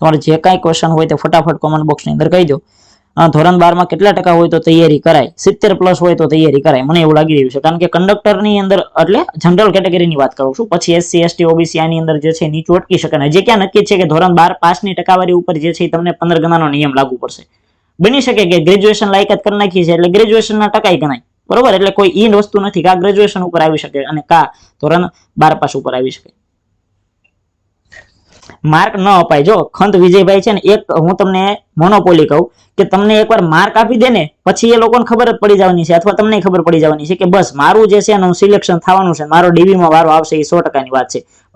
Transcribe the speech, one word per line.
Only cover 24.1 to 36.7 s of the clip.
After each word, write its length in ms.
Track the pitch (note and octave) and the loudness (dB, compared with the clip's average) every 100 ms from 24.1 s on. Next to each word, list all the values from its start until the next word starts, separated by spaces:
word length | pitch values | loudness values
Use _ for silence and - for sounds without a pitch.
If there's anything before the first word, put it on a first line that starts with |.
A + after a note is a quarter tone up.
| D3+ - | -8 0
કા 160 | E3+ C#3+ - _ _ | 0 0 -6 _ _
ધોરણ 280 | D3 E3+ F3 - _ - | -2 -2 -2 -10 _ -2
બાર 220 | D#3 D#3 | 0 0
પાસ 160 | C#3+ C#3+ | -4 -6
ઉપર 180 | B2 | -6
આવી 160 | B2+ C3 | -6 -6
શકે. 200 | - _ _ _ _ _ _ _ _ _ _ _ _ _ _ _ _ _ - _ _ _ _ - - | -8 _ _ _ _ _ _ _ _ _ _ _ _ _ _ _ _ _ -20 _ _ _ _ -20 -8
માર્ક 300 | D#3 D#3 G#3 G#3 | -2 0 0 -2
ન 120 | F#3+ | 2
અપાય. 340 | F#3 E3+ D3+ | 2 2 0
જો 140 | D3+ G#3+ | 2 0
ખંત 320 | D3 - G3 F#3+ | -2 -2 0 4
વિજયભાઈ 440 | F3+ F#3+ F3+ G3 | 4 4 4 2
છે 120 | A3+ | 0
ને, 80 | G3+ | -2
એક 160 | - G#3 G3+ | 0 0 0
હું 240 | E3 E3 F#3+ | -2 0 0
તમને 280 | F#3+ F#3+ G3 G#3 _ - | -2 -2 -2 -6 _ -2
મોનોપોલી 500 | E3+ G#3 F3+ E3 D3 | 2 2 4 2 2
કહું 200 | D3+ - _ _ - | 0 -2 _ _ -4
કે 60 | |
તમને 360 | F#3+ F#3+ G#3 G#3+ | -2 0 2 2
એકવાર 220 | A3 A3 | 2 0
માર્ક 340 | E3+ D#3+ G3+ A3 | 0 0 0 0
આપી 200 | A3 A#3+ | 0 0
દે 120 | B3 | 0
ને, 160 | A3+ D#3 _ F3+ | 0 -4 _ -4
પછી 240 | G3+ A#3 | 0 2
એ 60 | A#3 | 2
લોકોને 280 | A3+ A#3+ | 2 0
ખબર 280 | A3+ A3+ A#3+ | 0 0 0
જ 40 | A3+ | 0
પડી 180 | G#3 G3 | 2 2
જવાની 280 | F#3 F3 | 2 0
છે 100 | D#3+ | 0
અથવા 180 | E3+ F#3+ | 0 0
તમને 280 | F#3+ G#3+ G#3+ | 0 0 0
ખબર 220 | F3+ F3+ | 0 0
પડી 180 | E3 | 0